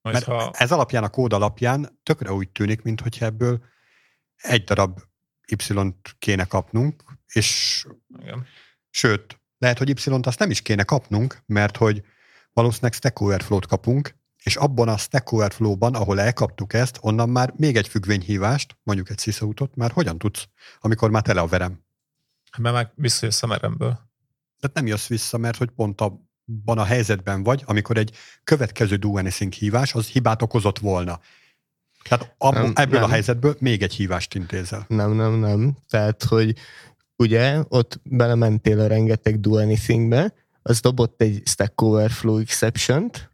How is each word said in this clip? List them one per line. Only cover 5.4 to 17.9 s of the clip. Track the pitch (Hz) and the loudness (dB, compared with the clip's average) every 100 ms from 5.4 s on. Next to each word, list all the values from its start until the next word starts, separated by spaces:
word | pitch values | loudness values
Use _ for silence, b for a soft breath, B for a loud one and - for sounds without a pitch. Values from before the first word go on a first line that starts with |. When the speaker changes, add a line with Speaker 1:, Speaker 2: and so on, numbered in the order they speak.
| - | -8
Speaker 2:
Y-t | 107 - 101 98 90 - - | -6 -4 -2 -2 -6 -18 -8
kéne | - 95 90 | -2 0 0
kapnunk, | 98 - 110 143 - _ - _ | -2 -2 0 0 -4 _ -20 _
és | 113 107 - - - - - _ - | -2 0 -2 -2 -4 -8 -20 _ -20
Speaker 1:
Igen. | 107 120 127 b b b _ | -14 -12 -14 b b b _
Speaker 2:
sőt, | - 120 101 - - _ _ | 0 2 0 -4 -20 _ _
lehet, | 123 120 | 0 0
hogy | 135 | -2
Y-t | 135 - 135 123 | -2 -2 0 -2
azt | 120 | -2
nem | 202 | -2
is | - | -2
kéne | - 104 | 0 0
kapnunk, | 104 143 - 104 131 - - | 2 0 0 -2 -2 -6 -4
mert | 104 104 - | 0 0 2
hogy | 110 104 b b b b b | 0 0 b b b b b
valószínűleg | - 120 110 120 | 0 0 0 -4
Stack | - 131 - | -2 -4 -2
Overflow-t | 101 95 - 101 - | -2 -2 0 -2 0
kapunk, | 95 - 135 143 _ _ _ | -2 0 -2 -2 _ _ _
és | - - | -6 0
abban | 147 123 117 | 0 2 0
a | 107 | 0
Stack | - 139 - | -2 -4 0
Overflow-ban, | 113 104 - 110 95 117 135 | 0 0 0 -2 2 0 0
ahol | 98 98 | 0 2
elkaptuk | 107 120 120 - 101 | 0 0 -4 -4 -4
ezt, | 113 123 - | -2 -2 -2
onnan | 110 110 117 | -2 0 0
már | 123 127 - | 0 -2 0
még | 151 113 | 2 2
egy | |
függvényhívást, | 98 | 0